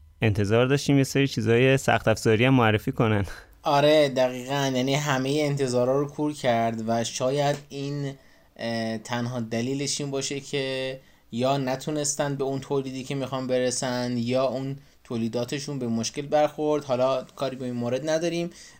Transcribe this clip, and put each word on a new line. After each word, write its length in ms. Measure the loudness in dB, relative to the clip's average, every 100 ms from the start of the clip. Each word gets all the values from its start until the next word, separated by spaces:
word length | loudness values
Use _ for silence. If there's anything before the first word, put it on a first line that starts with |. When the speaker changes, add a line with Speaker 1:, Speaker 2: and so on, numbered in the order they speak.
| -20 _
Speaker 1:
انتظار 440 | 2 2 4 4 4
داشتیم 320 | 2 4 4
یه 60 |
سری 240 | 4 2 0
چیزای 480 | 0 2 6 6 4
سخت 320 | 4 2 2
افزاری 360 | 2 4 4
هم 100 | 6
معرفی 380 | 6 4 2 0
کنن. 320 | 0 2 2 -2 -8 -18 -8
Speaker 2:
آره، 460 | 2 4 6 6 4
دقیقاً. 640 | 2 0 0 -4 -2 0
یعنی 200 | 0 0
همه 480 | 0 0 0 0 0
انتظارا 560 | 0 0 0 2 2 0
رو 80 | -2
کور 240 | -4 -4
کرد 520 | -2 0 2 0 -2 -2
و 180 | -2
شاید 520 | -2 -2 -2 0 0 -2 -8
این، 460 | -10 -6 -6 -6 -10 _ _ _ -10
اه، 420 | -6 -4 -4 -6
تنها 420 | -6 -4 -4 -6
دلیلش 600 | -4 -4 -2 -4 -4 -4
این 100 | -4
باشه 300 | -4 -4 -8
که 600 | -6 -4 -4 -4 -6 -8 -16 _ _
یا 240 | -2 0 0
نتونستن 800 | -2 -4 -4 -4 -2 -2 -2 -2
به 80 |
اون 160 | -2 -4
تولیدی 440 | -2 -4 -2 -8
که 100 | -6
می‌خوان 320 | -6 -4 -6 -2
برسن 680 | 0 0 -2 -2 -2 -2 -2
یا 280 | 0 0
اون 320 | 0 -2 -6 -8 -14 _
تولیداتشون 760 | -8 -4 -2 -2 -4 -6 -6 -6
به 100 | -2
مشکل 340 | -2 -2 -6
برخورد. 640 | 0 2 2 0 -2 -2
حالا 400 | -2 0 2 0 -6 -6
کاری 200 | -6 -4
به 80 |
این 100 | -6
مورد 360 | -4 -2 -2 -2
نداریم، 400 | -2 -2 -2 -6 -8 -20 -20